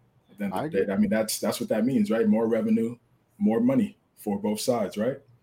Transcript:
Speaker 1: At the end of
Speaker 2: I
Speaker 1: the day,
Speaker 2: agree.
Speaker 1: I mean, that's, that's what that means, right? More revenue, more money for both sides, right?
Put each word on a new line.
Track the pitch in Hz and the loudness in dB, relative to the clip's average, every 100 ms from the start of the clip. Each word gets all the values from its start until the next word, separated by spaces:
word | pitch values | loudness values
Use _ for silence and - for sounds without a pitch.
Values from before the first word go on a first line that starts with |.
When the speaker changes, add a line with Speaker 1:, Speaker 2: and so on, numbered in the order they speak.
| _ _ _ | _ _ _
Speaker 1:
At | - | -8
the | |
end | 101 | -6
of | 92 | -4
Speaker 2:
I | |
Speaker 1:
the | 147 | -4
day, | 98 | -2
Speaker 2:
agree. | 101 | 0
Speaker 1:
I | 98 | 2
mean, | 104 | 2
that's, | 110 107 - | 2 -2 -2
that's | 104 117 | -4 -4
what | 113 | -2
that | 110 | 0
means, | 117 131 101 | 0 2 2
right? | 110 107 | 2 2
More | 107 110 | 2 2
revenue, | 110 104 113 117 120 _ _ _ - | 0 2 0 0 -6 _ _ _ -2
more | 208 226 | 0 2
money | 233 254 208 - _ - | 2 2 0 -4 _ -12
for | - - | -6 -4
both | 107 107 | -2 -2
sides, | - 120 95 101 | -2 -2 -2 -2
right? | 113 139 - _ | -2 -4 -10 _